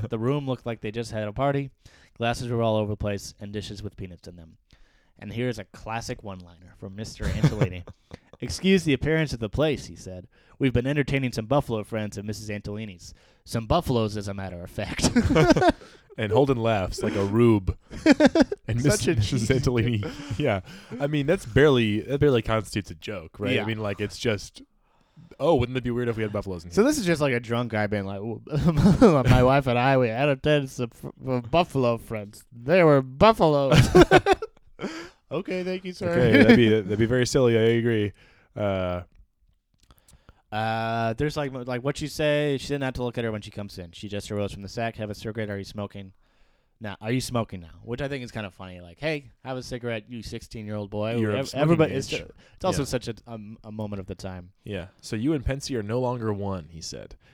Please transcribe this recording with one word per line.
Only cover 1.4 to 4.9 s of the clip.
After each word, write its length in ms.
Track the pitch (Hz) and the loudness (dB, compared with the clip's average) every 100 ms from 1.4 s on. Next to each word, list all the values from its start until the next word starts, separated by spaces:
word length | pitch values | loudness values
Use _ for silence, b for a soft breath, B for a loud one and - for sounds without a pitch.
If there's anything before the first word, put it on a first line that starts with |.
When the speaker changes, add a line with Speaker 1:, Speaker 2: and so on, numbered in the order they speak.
| 139 143 139 - b b b - | -2 0 -4 -12 b b b -4
Speaker 1:
Glasses 320 | 117 117 123 | -4 -2 -4
were 120 | 117 | -2
all 140 | 113 107 | 0 0
over 140 | 104 | 0
the 60 | 104 | -4
place 360 | 104 101 - - | -4 -6 -10 -14
and 120 | 101 | -12
dishes 280 | 104 98 101 | -10 -10 -12
with 140 | 104 - | -12 -12
peanuts 320 | 95 87 - | -14 -14 -18
in 80 | 87 | -20
them. 220 | 80 90 _ b b | -20 -20 _ b b